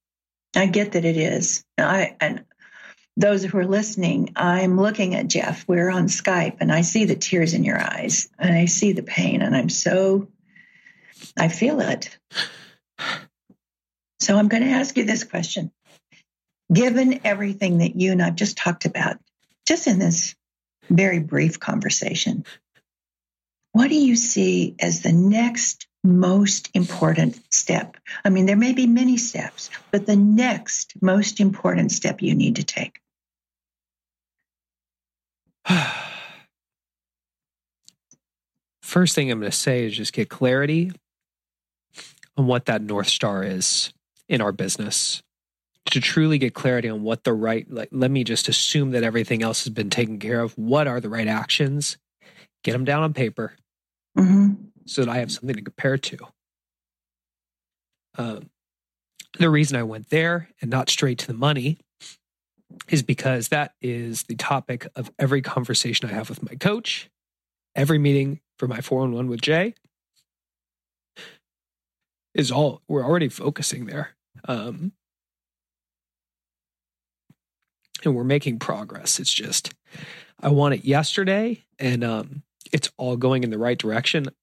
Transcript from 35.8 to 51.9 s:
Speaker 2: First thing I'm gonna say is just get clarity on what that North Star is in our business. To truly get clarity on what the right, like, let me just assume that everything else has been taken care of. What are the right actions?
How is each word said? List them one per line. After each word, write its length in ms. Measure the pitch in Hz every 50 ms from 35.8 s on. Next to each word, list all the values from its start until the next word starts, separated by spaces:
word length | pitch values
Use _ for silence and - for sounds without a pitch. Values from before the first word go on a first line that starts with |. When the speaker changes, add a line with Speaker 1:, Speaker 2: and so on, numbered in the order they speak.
| 139 - - - - - - - - - - - _ _ _ _ _ _ _ _ _ _ _ _ _ _ _ _ _ _ _ _ _ _ _ _ _ _ _ _ _ _ _ _ _ _ _ _ _ _ _ _ _ _ _ _ _ _ _ _
Speaker 2:
First 340 | - - - 180 180 - -
thing 160 | 156 139 127
I'm 80 | 117 110
gonna 120 | 104 101
say 340 | - - - 147 127 123 117
is 100 | 110 104
just 180 | 113 107 - -
get 160 | 117 104 -
clarity 600 | - - 131 127 127 135 143 147 156 165 175 185 180 - _ _ _ _ _ _ _ _ _ _ _ _ _ _ _ _ _ _ _ - - - _ _ _ _ -
on 100 | - 131
what 180 | 123 123 120 -
that 160 | - 113 107
North 280 | 107 104 104 101 101 -
Star 340 | - - - 107 101 95 98
is 500 | 95 95 92 - - - - - - - _ _ _ _ _ _
in 140 | - 151 120
our 100 | 107 104
business. 720 | 98 - 95 98 - - 104 104 - - - - - - _ _ _ _ _ _ _ _ _ _ _ _ - -
To 80 | - 135
truly 380 | - - - 160 156 156 156
get 160 | 139 131 117 -
clarity 340 | - - 127 127 120 113 113
on 120 | 110 107
what 220 | 104 110 113 - -
the 100 | 123 113
right, 360 | 107 110 113 113 110 - -
like, 180 | 131 110 113 -
let 200 | - 131 127 131
me 120 | 139 131 120
just 240 | 117 113 - -
assume 440 | - 123 - - - - 151 139 131
that 120 | 127 120 117
everything 380 | 113 113 117 110 - 120 110
else 220 | 113 113 110 - -
has 100 | 123 107
been 160 | 110 101 98
taken 300 | - 120 117 107 110 98
care 200 | 104 110 120 117
of. 140 | 117 110 -
What 320 | - 110 117 139 151 151
are 120 | 135 123 123
the 100 | 113 104
right 180 | 113 113 110
actions? 680 | 110 110 110 - - - - 147 135 143 147 143 -